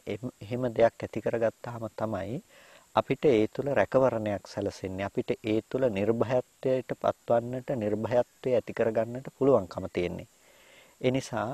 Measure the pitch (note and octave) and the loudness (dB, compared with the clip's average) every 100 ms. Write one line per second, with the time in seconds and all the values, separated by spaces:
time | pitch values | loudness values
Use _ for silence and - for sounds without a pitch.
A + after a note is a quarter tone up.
0 | - G#2 B2 - G2+ B2 B2+ A2+ A2+ - | -8 -8 -8 -12 -8 -4 -2 4 4 4
1 | G#2+ A2+ A2+ A#2 A2+ - A#2+ A#2 A2 - | -8 -6 -2 0 0 -2 -10 -10 -10 -6
2 | A2 G2+ F#2+ C#3+ - - - - _ - | -4 -4 -6 -8 -10 -20 -20 -20 _ 0
3 | - C3+ D#3 A2+ G#2+ - C3+ B2 F#2+ C3 | 0 2 4 4 4 0 -2 2 4 4
4 | C3 A2+ G#2+ G2 - - G2+ - F#2+ F#2+ | 4 2 -2 -4 -6 -4 -4 -4 -8 -4
5 | G2 - - - A2 A2 - C3 C3 G2 | -4 -4 -4 -2 0 -2 0 0 0 2
6 | G#2 A#2 A2 B2+ - _ C3+ C3 - - | 2 2 2 0 -2 _ 0 0 -2 -2
7 | - - - A#2+ A#2+ B2+ - C3+ G#2 G#2 | -2 -2 0 0 0 -6 -6 -2 -2 -2
8 | A2 A#2+ - _ C3 A#2+ - G#2 A#2 A2+ | 0 0 0 _ 0 0 0 -2 0 0
9 | A2+ B2 C3+ - C3+ B2 F2+ - F#2 - | -2 -4 -10 0 4 4 2 -8 -6 -2
10 | F2 F2 - _ _ _ - - - - | -4 -4 -12 _ _ _ -20 -20 -20 -4
11 | C3 C3 - A2+ G#2+ | 0 0 -2 -6 -6